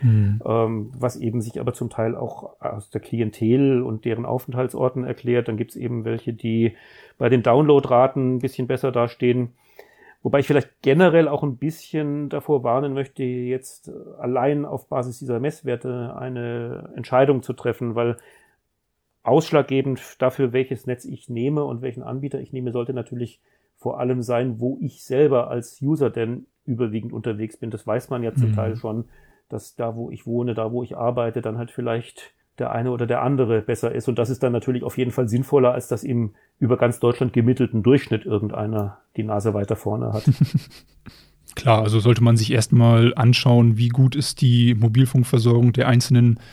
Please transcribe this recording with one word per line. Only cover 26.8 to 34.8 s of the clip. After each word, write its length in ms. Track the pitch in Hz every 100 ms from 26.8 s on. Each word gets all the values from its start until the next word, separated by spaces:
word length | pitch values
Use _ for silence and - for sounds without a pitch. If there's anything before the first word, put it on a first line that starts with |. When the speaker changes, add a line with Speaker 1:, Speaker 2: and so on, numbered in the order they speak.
| 120 107 107
Speaker 2:
unterwegs 440 | - 117 104 110 -
bin. 140 | 113
Das 160 | 107 -
weiß 240 | 113 -
man 120 | 127
ja 120 | 117
zum 160 | 120 113
Speaker 1:
Mhm. 40 |
Speaker 2:
Teil 220 | 107 110 110
schon, 300 | 113 110 117 _ _ _ _
dass 260 | 110 -
da, 220 | - 117 113
wo 140 | 120
ich 160 | 113 -
wohne, 280 | 120 123
da, 160 | 113 113
wo 100 | 120
ich 140 | 120 -
arbeite, 440 | 117 120 117 117
dann 160 | 110 113
halt 120 | 117
vielleicht 600 | - 120 117 - - - _ _ -
der 120 | 123
eine 180 | 113 123
oder 160 | 123 117
der 160 | 123
andere 400 | 127 139 120 113
besser 300 | 104 117 117
ist. 160 | 113 123
Und 100 | 120
das 100 | 117
ist 140 | 123
dann 100 | 131
natürlich 300 | 120 123 123